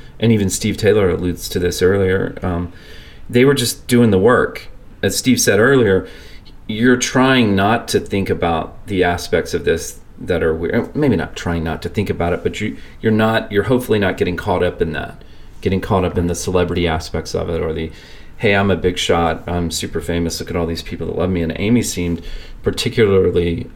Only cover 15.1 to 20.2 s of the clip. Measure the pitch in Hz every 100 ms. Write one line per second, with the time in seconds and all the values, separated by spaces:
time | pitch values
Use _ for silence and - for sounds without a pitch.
15.1 | - - - - - 92 92 - 95 90
16.1 | 92 87 82 - 90 85 87 85 85 -
17.1 | 85 - 85 85 82 82 80 80 - -
18.1 | - - - 107 98 101 87 90 90 -
19.1 | 85 85 82 - 87 82 - - 82 -
20.1 | 85